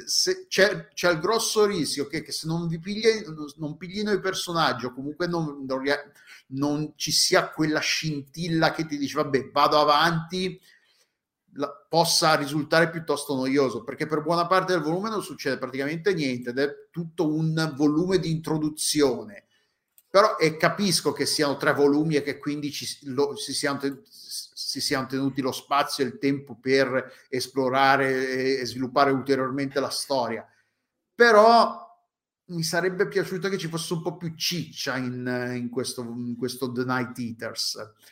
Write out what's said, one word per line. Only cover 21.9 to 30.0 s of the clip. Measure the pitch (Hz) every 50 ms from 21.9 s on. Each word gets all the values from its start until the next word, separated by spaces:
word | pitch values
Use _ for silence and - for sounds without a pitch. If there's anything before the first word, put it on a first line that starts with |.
| 143 151 156 160 151
e | 135
che | - 143 123 -
quindi | - 147 143 147 147 143
ci, | - - 123 - - - 143
lo, | 139 123 143 143 143 139
si | - - 139
siano | 131 - 147 143 139 -
te-, | 139 139 139 - -
si | _ - - - - - - - - - - - - - 135
siano | - - 143 131 123
tenuti | 113 135 135 139 135 135 139
lo | 127 127
spazio | 123 - - - 143 143 139 - - - 135
e | 120
il | 113 -
tempo | 143 139 143 135 139 - 113 -
per | - 131 135 135 135 123 131 131 123 - - - _ -
esplorare | 135 127 - - - 135 131 123 131 135 135 135 139 135 135 135 131 131 135 131
e, | 131 127 127 131 135 127
e | 123
sviluppare | 117 123 127 131 123 - 147 139 139
ulteriormente | 135 127 - 139 135 131 131 127 135 143 139 135 - 139
la | 131 -
storia, | - -